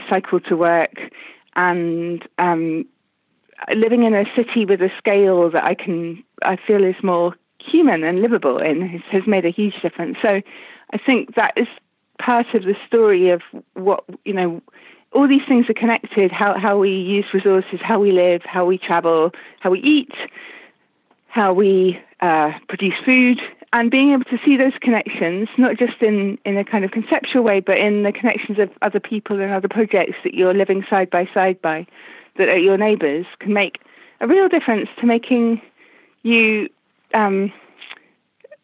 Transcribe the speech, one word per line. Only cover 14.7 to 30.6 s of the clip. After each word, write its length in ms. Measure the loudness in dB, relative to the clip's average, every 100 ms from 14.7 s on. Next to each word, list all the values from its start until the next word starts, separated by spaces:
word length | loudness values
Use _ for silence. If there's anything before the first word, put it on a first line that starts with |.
| -20 -20 -20 _
all 160 | 2 4
these 140 | 4 4
things 180 | 2 2
are 40 |
connected, 580 | 0 0 0 -2 0 0
how, 260 | 0 -2 0
how 200 | 0 2
we 140 | 0
use 340 | 0 -2 -2 -2
resources, 460 | 0 2 2 0 -8
how 180 | -2 2
we 120 | 4
live, 300 | 4 4 0
how 220 | -2 -2 0
we 120 | -2
travel, 540 | -2 -2 2 2 0 -4 -18 _
how 120 | -2
we 80 | 0
eat, 340 | 2 2 0 -10 -16 -18 -20 -20 -20 _ _ _ _ _ _
how 260 | -2 0
we, 460 | 2 2 2 2 -2 -12 _
uh, 300 | 0 0 0 -4 -12
produce 260 | -6 -4 -4 0
food, 340 | 4 4 2 -4 -18 -4
and 180 | -2 0
being 220 | 2 4
able 100 | 2 0
to 120 | -2 2
see 100 | 4
those 160 | 2 0
connections, 680 | 0 0 -2 -4 -4 -4 -4 0
not 200 | 0 2
just 240 | -2 0
in, 360 | 0 0 -2 -4 -4
in 120 | -4
a 60 |
kind 220 | -2 -2 -2
of 60 |
conceptual 520 | -4 -2 -4 0 0
way, 160 | 2 0
but 180 | 2 0
in 260 | 2 0
the 80 | 0
connections 480 | -2 -2 -4 -4 -2
of 100 | -2 -2
other 180 | -4 -4
people 420 | -4 -8 -4 -4
and 100 | -2
other 160 | -4 -2
projects 460 | -2 0 0 -2 -4
that 100 | -6
you're 200 | 0 2
living 320 | 2